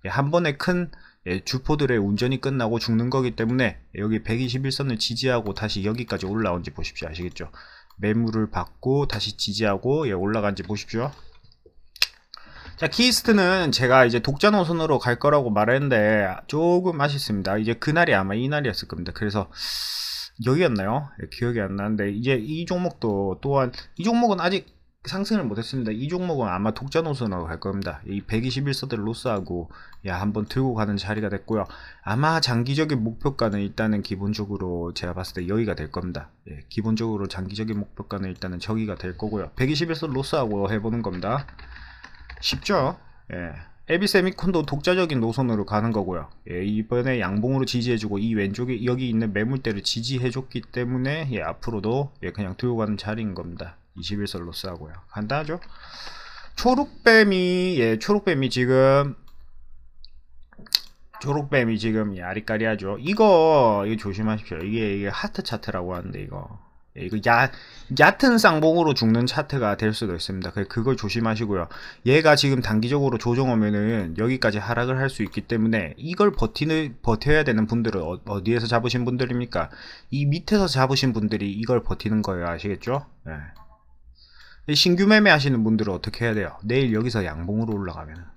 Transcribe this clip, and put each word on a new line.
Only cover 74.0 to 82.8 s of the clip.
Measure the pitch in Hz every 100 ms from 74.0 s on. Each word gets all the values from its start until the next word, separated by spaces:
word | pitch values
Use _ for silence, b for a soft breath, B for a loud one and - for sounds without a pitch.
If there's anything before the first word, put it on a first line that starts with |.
| 90 80
여기까지 | 113 131 113 104
하락을 | 107 117 123 131
할 | 135
수 | -
있기 | 107 -
때문에 | - 117 110 113 82 -
이걸 | 151 175 202
버티는, | - 110 - 151 160 151 -
버텨야 | - 110 143 151
되는 | 139 110 110
분들은 | 120 113 101
어-, | 80 90 -
어디에서 | 101 95 117 113
잡으신 | 117 120 123
분들입니까? | 120 123 127 123 120 - 82 B B B B
이 | 139 143
밑에서 | 147 - 208 185
잡으신 | 135 131 135 131
분들이 | 110 107 104 101
이걸 | 101 113 123
버티는 | - 95 107 107
거예요. | 101 90 87
아시겠죠? | 85 101 92